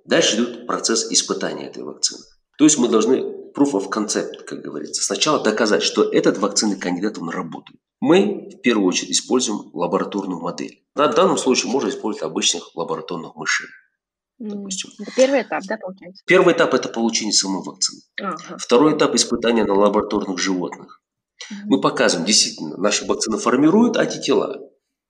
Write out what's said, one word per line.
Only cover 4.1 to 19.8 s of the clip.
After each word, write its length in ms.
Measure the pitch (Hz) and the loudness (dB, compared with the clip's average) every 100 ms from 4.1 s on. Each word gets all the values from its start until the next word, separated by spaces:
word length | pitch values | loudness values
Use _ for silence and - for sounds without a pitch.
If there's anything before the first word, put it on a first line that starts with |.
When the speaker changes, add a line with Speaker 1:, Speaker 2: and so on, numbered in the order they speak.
| 104 80 - - | -4 -4 -10 -14
Speaker 1:
как 160 | 71 | -12
говорится. 400 | 71 76 - - | -10 -10 -8 -6
Сначала 400 | - - - - | -4 -2 0 2
доказать, 380 | 110 107 113 98 | 2 2 2 2
что 220 | - - | 2 2
этот 340 | - - - - | 2 4 2 2
вакцинный 380 | 101 - 110 95 | 0 0 -2 -2
кандидат, 400 | 90 87 104 - | -4 -2 -4 -4
он 120 | 85 | -8
работает. 500 | 90 82 - - - _ _ | -8 -8 -12 -18 -20 _ _
Мы 500 | 131 180 208 - - | 4 4 4 -2 -10
в 80 | - | -2
первую 260 | 127 110 92 | 2 4 2
очередь 240 | 87 - | 2 -2
используем 580 | - - 123 123 - - | -4 0 0 0 -4 -8
лабораторную 680 | - 87 92 - 101 95 85 | -4 -2 0 -2 -4 -6 -6
модель. 440 | 85 82 - - _ 127 | -8 -8 -10 -14 _ 0
На 120 | 147 | 2
данном 300 | - 190 139 | 4 4 2
случае 340 | 135 120 - | 0 0 0
можно 160 | 131 113 | -2 -2
использовать 340 | - 107 104 78 | -4 -6 -6 -6
обычных 460 | 82 - 87 - - | -2 -2 -2 -8 -8
лабораторных 600 | 82 80 - 87 78 78 | -6 -6 -8 -10 -10 -8
мышей, 320 | 78 - - - _ _ _ _ _ - | -4 -4 -6 -18 _ _ _ _ _ -14
Speaker 2:
М, 80 | 214 | -10
Speaker 1:
допустим. 400 | 202 196 190 - - | -10 -10 -10 -12 -14
Speaker 2:
это 140 | 202 | -4
первый 300 | - 262 277 | 2 4 2
этап, 220 | 208 156 196 | -2 -6 -6
да, 100 | 220 | -8
получается? 440 | 185 190 180 - - | -10 -14 -18 -8 4
Speaker 1:
Первый 280 | 180 175 | 6 6
этап — 200 | 165 147 | 4 4
это 140 | 131 - | 2 -2
получение 440 | 117 113 110 107 | -2 0 0 0
самой 280 | 95 98 95 | 0 0 -4
вакцины. 380 | 73 - - - _ - | -6 -6 -8 -8 _ -10
Speaker 2:
Ага. 360 | 196 156 - 170 | -8 -8 -12 -12
Speaker 1:
Второй 380 | - 120 156 - | 2 4 4 4
этап — 180 | 147 117 | 2 2
испытания 480 | - 117 113 113 | 0 0 2 2
на 100 | 101 | 2
лабораторных 640 | 98 | 4